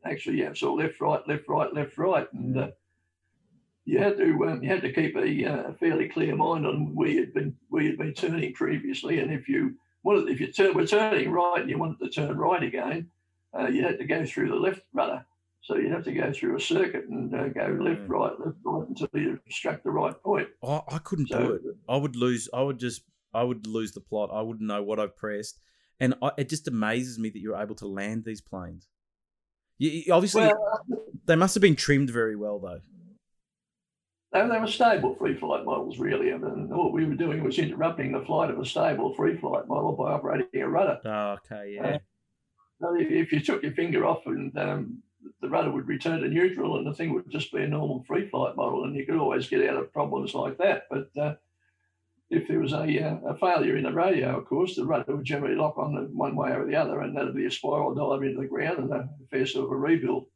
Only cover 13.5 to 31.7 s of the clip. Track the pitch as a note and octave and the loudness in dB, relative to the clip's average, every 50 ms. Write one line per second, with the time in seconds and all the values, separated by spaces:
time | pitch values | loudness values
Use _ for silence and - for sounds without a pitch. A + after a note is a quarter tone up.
13.5 | - F2 A2+ - B2+ - F3 E3+ - - - - D3+ - D#3 - - - - - | -6 -2 0 0 2 2 2 2 0 -2 -2 -2 0 0 0 -2 -2 -2 0 0
14.5 | - - - F#3+ G3 - _ _ _ - - - - - - _ _ _ _ _ | 2 2 2 2 0 -2 _ _ _ 0 0 0 0 -6 -8 _ _ _ _ _
15.5 | _ _ - - C#3 - - - D#3+ E3+ E3+ - - - - - - - - - | _ _ -6 -2 0 0 2 0 0 -2 -2 -4 -2 0 0 0 -2 -2 -2 -2
16.5 | - - - - - - - - - - - - - - - B2 - - - - | -2 0 0 2 2 4 2 2 0 -6 -8 -6 -6 -6 -4 -4 -2 -2 -2 -2
17.5 | - - - - - - G2 - A2 - - G2 - G2+ A2+ - - - C3 D#3+ | -2 -2 -2 0 0 0 2 0 0 -2 -2 -4 -2 0 0 0 -2 -4 -6 -6
18.5 | D#3+ - - - D#3 D#3+ D#3+ - C3 - D3+ - - D3+ D3+ - - - _ _ | -6 -6 -4 -4 -2 -2 -4 -6 -6 -6 -6 -4 -2 -2 -2 -2 -2 -4 _ _
19.5 | - - - - D#3 D#3 _ - - D#3 D3+ D3+ - - _ F#3+ G#3 - - - | -10 -6 -4 -4 -6 -4 _ -2 0 0 0 0 -2 -4 _ 0 0 2 0 -4
20.5 | - _ - A#2+ C#3+ D#3 - - D3 - - - - E3 C#3+ A#2+ - - B2 - | -8 _ -4 -2 -2 -2 -4 -6 -8 -8 -6 -6 -2 -2 -2 -2 2 0 2 2
21.5 | A2 F2+ - - - - _ - A#2+ C#3 C#3+ D3 B2 A#2+ A#2+ B2 B2 A2+ G#2+ - | 0 -2 -4 -8 -12 -12 _ 0 0 0 0 0 -2 0 0 2 2 0 -2 -4
22.5 | - B2 C3+ C#3 C#3 A#2+ B2 B2 A2+ - _ _ _ _ _ _ _ A2 A#2+ B2 | -2 0 0 0 0 -4 -4 -6 -6 -8 _ _ _ _ _ _ _ 0 0 0
23.5 | B2+ A2 G#2 A2 A2 A2+ A2 G#2 - G#2 F#2 _ - G#2+ G#2 G2 - G#2+ A2 A2+ | 0 -4 -6 -4 -2 -2 -2 -4 -6 -12 -12 _ -2 -2 -2 -2 -2 -4 -4 -4
24.5 | A2+ A2 G#2+ G#2+ G#2 G#2 G2+ G2+ G#2+ G#2+ G#2+ G2+ - _ - G#2+ G#2 G2+ G#2+ - | -6 -6 -4 -4 -2 -2 -2 -2 -2 -2 -2 -4 -4 _ -8 -6 -6 -6 -8 -10
25.5 | - _ _ _ _ _ _ _ _ _ C3+ B2+ B2+ - - C#3 - - C#3 B2 | -14 _ _ _ _ _ _ _ _ _ 0 0 0 2 0 -2 -2 -2 -4 -4
26.5 | D#3 D3+ - - B2 A2+ G#2+ G#2+ A2+ B2 B2+ B2+ A#2+ A2+ A2+ A2 G2+ G#2+ F#2 G#2+ | -4 -6 -6 -4 -2 -2 0 0 0 -2 -2 -4 -6 -6 -6 -6 -6 -6 -6 -6
27.5 | A2+ G#2+ G#2+ G#2 A2 - G#2+ G2+ G2 G2 G2 G#2 A2 A2+ A2 A2+ A2 G2+ - _ | -4 -4 -4 -6 -8 -10 -8 -8 -6 -6 -6 -4 -4 -6 -6 -6 -10 -12 -12 _
28.5 | - F#2+ F2+ E2+ E2+ F2 _ _ _ _ _ _ _ _ _ _ _ _ _ _ | -12 -10 -10 -10 -14 -16 _ _ _ _ _ _ _ _ _ _ _ _ _ _
29.5 | _ _ _ _ _ _ C3 D#3 D3 E3 D#3 D#3 F3+ E3+ F#3 G3+ F3+ G#3+ A3 G#3+ | _ _ _ _ _ _ -2 -2 0 -2 2 6 6 6 6 6 4 6 8 8
30.5 | G#3 A3 A3 G3+ G#3+ A3 - - B3 - - - - - _ - E3 D#3+ F3+ F#3+ | 6 6 2 -2 -2 -2 -4 -6 -8 -8 -8 -12 -14 -12 _ 4 4 6 6 4
31.5 | - G#3+ G3 G3+ | 4 6 6 6